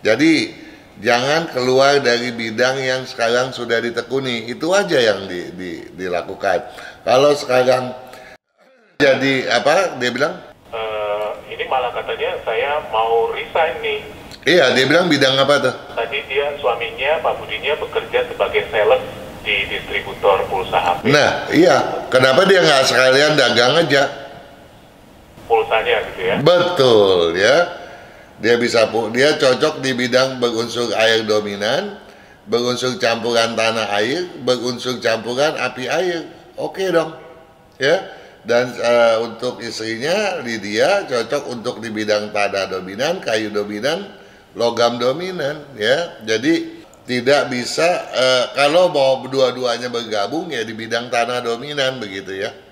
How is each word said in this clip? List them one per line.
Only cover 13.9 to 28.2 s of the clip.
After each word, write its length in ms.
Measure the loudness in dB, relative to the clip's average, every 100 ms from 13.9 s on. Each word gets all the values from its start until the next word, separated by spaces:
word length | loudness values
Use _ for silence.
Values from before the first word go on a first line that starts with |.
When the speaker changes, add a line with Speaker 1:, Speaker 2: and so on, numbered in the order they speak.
| -6 -8 -18 -20 -4 4
Speaker 1:
Iya, 320 | 6 6 4
dia 80 | 4
bilang 240 | 4 4
bidang 320 | 2 4 4
apa 160 | 2 2
tuh? 160 | 2 -4 -10 -8
Speaker 2:
Tadi 240 | -6 -6 -4
dia, 240 | -2 -2 -2
suaminya, 560 | -4 -4 -6 -4 -2 0
Pak 160 | -2
Budinya, 400 | -4 -8 -6 -4 -4
bekerja 480 | -4 -6 -2 -2 -2
sebagai 320 | -2 0 0 -2
sales 320 | 0 4 2 0 -12 -14 -12
di 240 | -4 -4 -4
distributor 720 | -8 -6 -8 -8 0 2 2 0
pulsa 320 | -4 -2 -2
H 240 | 0 -2
P. 80 | 2
Speaker 1:
Nah, 400 | 2 2 0 0
iya. 560 | 4 4 4 0 -6 0
Kenapa 320 | 4 4 4 6
dia 160 | 6
nggak 240 | 6 4 4
sekalian 480 | 4 6 6 4
dagang 400 | 4 4 4 4
aja? 560 | 4 4 2 2 -4 -14 -18 -20 -20 -20 -20 -20 -20 -20 -20 -20 -20 0
Speaker 2:
Pulsanya 560 | 0 2 0 2 0 -2
gitu 80 | -4 -2
ya? 80 | 2
Speaker 1:
Betul, 880 | 4 4 2 4 6 6 6 4 2 2
ya. 320 | 4 4 2 -6 -16 -18 -20 -20